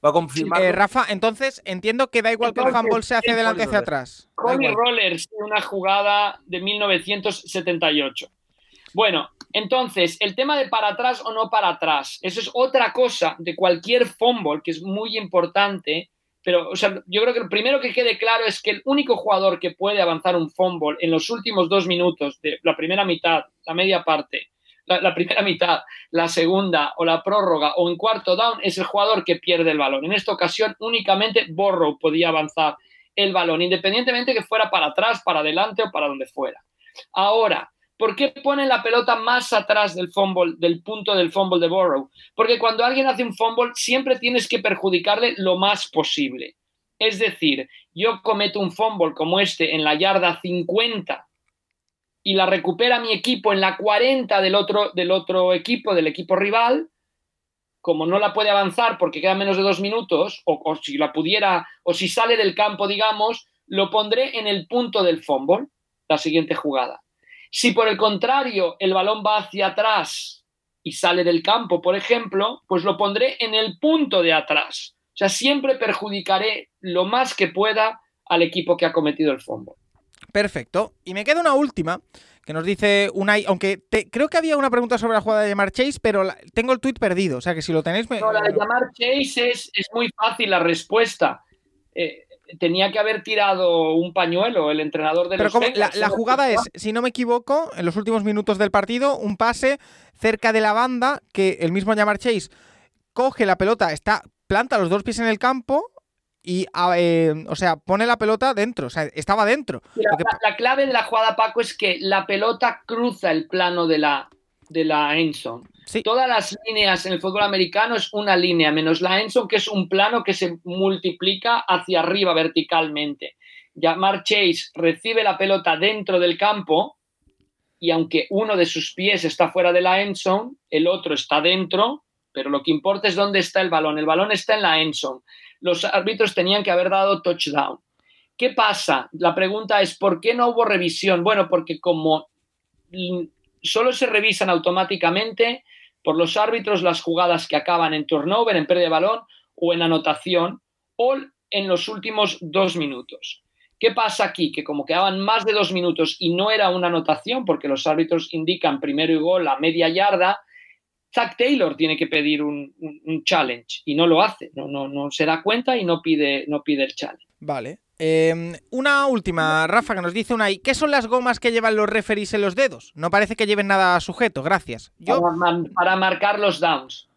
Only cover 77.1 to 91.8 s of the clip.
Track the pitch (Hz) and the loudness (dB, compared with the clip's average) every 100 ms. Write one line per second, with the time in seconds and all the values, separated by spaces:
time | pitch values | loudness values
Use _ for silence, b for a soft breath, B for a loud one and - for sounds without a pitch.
77.1 | 233 254 - 185 170 208 214 220 220 _ | 0 -2 -2 -2 0 0 2 0 -2 _
78.1 | _ - 170 170 175 165 170 170 165 151 | _ -2 2 2 0 0 2 2 2 0
79.1 | 147 156 131 - - - - _ _ _ | 0 0 -2 -6 -12 -12 -20 _ _ _
80.1 | _ - 202 208 - 117 175 220 _ - | _ -6 -2 -2 -4 -4 -2 -2 _ -10
81.1 | 185 214 311 339 277 285 - 160 175 _ | -6 0 2 4 4 2 -2 -4 -4 _
82.1 | b b b - 156 170 196 208 202 202 | b b b -10 -6 -2 0 2 4 2
83.1 | 190 196 208 - 185 196 190 _ 220 196 | 0 0 0 2 0 0 -4 _ -2 -2
84.1 | 233 302 339 320 294 269 247 240 240 226 | -2 0 2 2 0 2 0 0 0 2
85.1 | 220 214 214 214 202 196 - 262 277 220 | 0 2 0 2 0 -2 0 -2 0 0
86.1 | 208 190 - - - 240 262 269 247 214 | 2 0 -4 -6 -4 0 0 0 -2 -2
87.1 | 180 190 127 180 165 156 160 156 185 226 | 0 0 -2 -4 -4 0 0 0 -2 -2
88.1 | 226 220 214 208 202 208 233 - - 240 | -2 0 0 0 0 0 -2 -2 -4 0
89.1 | 269 269 - 240 247 - 202 196 226 233 | 0 0 0 -2 -2 -6 -6 -4 -4 -4
90.1 | - 220 - 220 185 165 165 - 214 226 | -2 -2 -2 0 2 2 -2 0 0 0
91.1 | - 156 - _ _ _ _ | 0 -2 -2 _ _ _ _